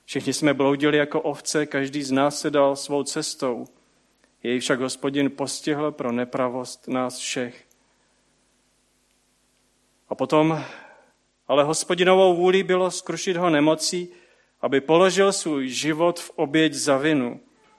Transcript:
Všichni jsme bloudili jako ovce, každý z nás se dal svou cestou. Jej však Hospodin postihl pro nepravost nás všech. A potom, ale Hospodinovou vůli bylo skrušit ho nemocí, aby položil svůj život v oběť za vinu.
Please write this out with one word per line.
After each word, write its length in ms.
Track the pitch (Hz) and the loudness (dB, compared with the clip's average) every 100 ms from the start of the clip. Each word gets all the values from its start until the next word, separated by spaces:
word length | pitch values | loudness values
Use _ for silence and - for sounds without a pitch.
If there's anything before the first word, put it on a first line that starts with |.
Všichni 280 | - 139 135 | -8 -6 -2
jsme 220 | 127 147 | 0 0
bloudili 420 | 139 139 143 147 147 | 2 2 2 2 2
jako 220 | 147 156 | 2 -2
ovce, 460 | 156 139 - 156 151 | -4 -6 -4 -2 -2
každý 360 | 139 139 147 | -4 -4 -6
z 80 | 131 | -2
nás 300 | 135 143 143 | 0 0 0
se 100 | 156 | -2
dal 260 | 143 139 139 | 2 2 2
svou 260 | - 143 | -4 -4
cestou. 640 | 139 160 151 - 135 120 131 _ _ _ _ _ _ _ | -4 -6 -8 -6 -6 -6 -10 _ _ _ _ _ _ _
Jej 180 | 117 123 | -4 -2
však 200 | 120 131 | 0 -2
Hospodin 500 | 131 - 139 143 139 | -2 -4 -4 -2 -2
postihl 600 | 139 131 - 156 147 151 | -2 -8 -6 -4 -2 -4
pro 200 | 147 127 | -4 -4
nepravost 760 | 120 123 135 127 127 123 - - | -4 -4 -4 -4 -4 -10 -14 -6
nás 300 | 127 127 123 | -4 -4 -6
všech. 480 | - 135 120 - _ _ _ _ _ _ _ _ _ _ _ _ _ _ _ _ _ _ _ _ _ _ _ _ - | -8 -6 -8 -12 _ _ _ _ _ _ _ _ _ _ _ _ _ _ _ _ _ _ _ _ _ _ _ _ -10
A 60 | |
potom, 500 | - 131 156 156 156 135 - - - _ _ _ _ - | -6 0 2 2 0 -8 -16 -20 -20 _ _ _ _ -2
ale 160 | 139 | 2
Hospodinovou 720 | 147 160 - 180 180 190 185 170 | 2 0 -2 2 4 6 6 4
vůli 260 | 180 190 | 4 2
bylo 280 | 180 185 185 | 2 0 0
skrušit 460 | - - 165 190 170 | -4 -8 -6 -4 0
ho 140 | 180 | 2
nemocí, 580 | 147 151 160 - 180 175 - _ _ _ _ | 4 4 2 -2 -4 -8 -14 _ _ _ _
aby 200 | 120 135 | 0 0
položil 520 | 139 165 190 175 196 | 4 4 6 4 2
svůj 360 | 190 165 143 131 | 2 -2 -2 -4
život 520 | 123 143 156 170 170 | -4 -2 0 0 -2
v 100 | - | -8
oběť 420 | - 143 156 156 | -6 0 2 2
za 240 | - 143 135 | 2 0 2
vinu. 440 | 156 151 120 117 _ _ _ | 2 0 -2 -8 _ _ _